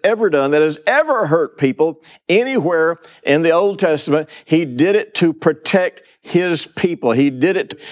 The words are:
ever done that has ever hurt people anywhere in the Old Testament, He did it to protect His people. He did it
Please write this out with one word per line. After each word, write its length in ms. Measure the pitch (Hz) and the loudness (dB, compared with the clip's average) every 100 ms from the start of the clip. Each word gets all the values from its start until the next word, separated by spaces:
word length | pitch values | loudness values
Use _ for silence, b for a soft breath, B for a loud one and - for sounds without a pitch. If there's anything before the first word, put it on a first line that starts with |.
ever 280 | 185 220 220 | -2 0 0
done 220 | 147 139 | 0 0
that 100 | 147 | 2
has 160 | 156 151 - | 0 -2 -2
ever 400 | 190 214 262 185 | 0 0 -2 0
hurt 320 | 160 151 - | 0 -2 -2
people 440 | 139 127 156 160 b b - | -4 0 -2 -4 b b 0
anywhere 720 | 170 254 262 160 170 160 165 B B | 0 2 -2 -2 0 0 -4 B B
in 200 | - 143 | -2 2
the 80 | 165 | 2
Old 280 | 165 202 196 | 2 0 0
Testament, 500 | 190 151 - 147 151 B | 0 -2 -2 -2 -4 B
He 200 | - 160 | -2 -2
did 320 | 165 123 165 202 | -2 -2 0 0
it 180 | - - | -2 -2
to 160 | 170 | -2
protect 680 | 160 - 151 - 196 180 - b b | 0 -2 -2 -2 -2 -2 -6 b b
His 440 | - 170 180 165 - | -4 -2 -2 -4 -6
people. 460 | - 180 170 127 | -2 0 0 0
He 160 | 117 143 | 2 0
did 280 | 131 151 190 | 0 -2 -2
it 220 | - - B | -6 -10 B